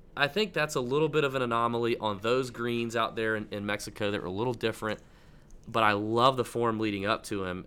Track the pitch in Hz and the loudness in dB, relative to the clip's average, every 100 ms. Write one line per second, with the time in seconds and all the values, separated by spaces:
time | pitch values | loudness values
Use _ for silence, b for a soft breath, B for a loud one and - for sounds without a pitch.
0 | - - 139 208 208 160 151 147 123 143 | -12 -2 0 0 -2 0 -2 -2 0 0
1 | 156 151 143 131 120 117 117 117 117 117 | 2 2 0 0 0 2 2 2 0 0
2 | 107 98 113 127 127 113 120 120 117 113 | -2 -2 0 2 0 -4 -4 -2 -2 -2
3 | 113 110 110 107 104 104 101 104 110 98 | -2 0 0 -2 -4 -6 -2 -4 -6 -4
4 | 104 101 87 95 127 120 113 - 110 - | -2 -2 -2 -2 -2 0 -2 -2 -4 -6
5 | b b b b b - - 113 107 101 | b b b b b -18 -4 4 4 4
6 | 107 117 131 131 113 120 117 110 110 101 | 2 6 6 4 0 0 0 0 -2 -2
7 | 98 110 - 101 92 90 | 0 -2 -2 -4 -4 -6